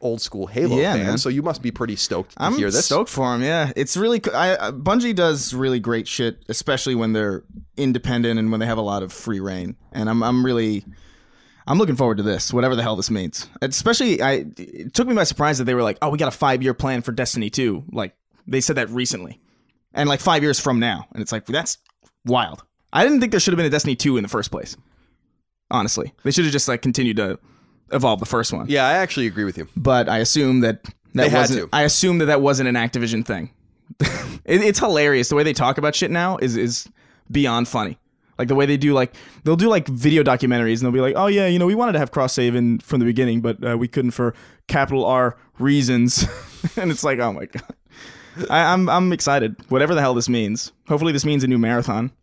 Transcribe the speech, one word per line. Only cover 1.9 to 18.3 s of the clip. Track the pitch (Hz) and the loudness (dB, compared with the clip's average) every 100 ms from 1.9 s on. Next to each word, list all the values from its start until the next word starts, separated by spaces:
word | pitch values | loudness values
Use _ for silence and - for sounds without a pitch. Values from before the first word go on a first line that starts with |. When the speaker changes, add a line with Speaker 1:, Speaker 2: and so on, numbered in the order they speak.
| 104 | -4
Speaker 1:
stoked | - 90 - | -4 -4 -6
to | - | -6
Speaker 2:
I'm | 160 262 | -2 0
Speaker 1:
hear | 101 | 0
this. | 107 | 0
Speaker 2:
stoked | - 143 - | 0 0 -2
for | - 127 | -2 -2
'em, | 120 | -2
yeah. | 131 165 143 | -2 -2 -2
It's | - 139 180 | -4 -4 -2
really | 220 233 | 0 0
co-, | - | -2
I, | 127 180 | -2 0
uh, | 185 104 | 0 -2
Bungie | 131 151 226 240 | -4 0 0 0
does | 196 165 147 127 | 0 2 0 -4
really | 127 131 123 | -4 -2 -2
great | 110 117 - | -2 -4 -4
shit, | - - - - | -4 -4 -4 -8
especially | 110 - 131 - | -8 -2 -2 -2
when | 120 113 | -2 0
they're | 110 104 92 - - - - | 0 -2 -4 -10 -20 -16 -2
independent | 139 123 - 120 117 113 | 0 0 0 0 0 0
and | 110 | 0
when | 110 | 0
they | 113 | -2
have | 113 | -2
a | |
lot | 104 101 | -2 -4
of | 92 | -6
free | - - 101 | -10 -6 -6
reign. | 98 92 90 - - | -6 -6 -8 -12 -12
And | - 107 | -6 -2
I'm, | 117 | 0
I'm | 113 127 | 0 2
really, | 127 120 110 104 - - - _ _ _ _ _ - | 2 0 0 -2 -6 -20 -20 _ _ _ _ _ -2
I'm | 160 | 2
looking | 202 127 | 2 2
forward | 127 104 | 0 0
to | |
this, | 104 95 - | 0 -2 -2
whatever | 123 127 | 0 0
the | 123 | 0
hell | 117 107 | -2 -2
this | 101 | -2
means. | 107 90 - - - | -4 -4 -8 -14 -8
Especially, | 139 139 226 - 247 180 | -4 -2 0 2 2 2
I, | 131 135 73 - | 0 0 -4 -14
it | - - 143 | -18 -14 -6
took | - 247 | -2 0
me | |
by | 226 | 2
surprise | 165 - 147 135 | 0 0 0 0
that | |
they | 123 | 0
were | 123 | 0
like, | 113 101 | 0 0
"Oh, | 151 | -2
we | 147 | 0
got | 143 | -2
a | - | 0
five-year | 143 131 131 | 0 2 0
plan | 120 135 123 | -2 -2 -4
for | 120 | -4
Destiny | 117 123 - 107 | -4 -4 -4 -4
two." | - 123 90 78 | -2 -2 -2 -6
Like, | 107 95 _ _ | -8 -8 _ _